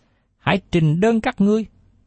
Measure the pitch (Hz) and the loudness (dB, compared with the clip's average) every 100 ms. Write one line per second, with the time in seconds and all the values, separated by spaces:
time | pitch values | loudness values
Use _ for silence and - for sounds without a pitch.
0 | _ _ _ _ - 190 - 170 160 160 | _ _ _ _ -4 -4 -2 0 0 2
1 | 214 226 247 - 202 220 220 _ _ _ | 0 0 -2 -2 0 0 -4 _ _ _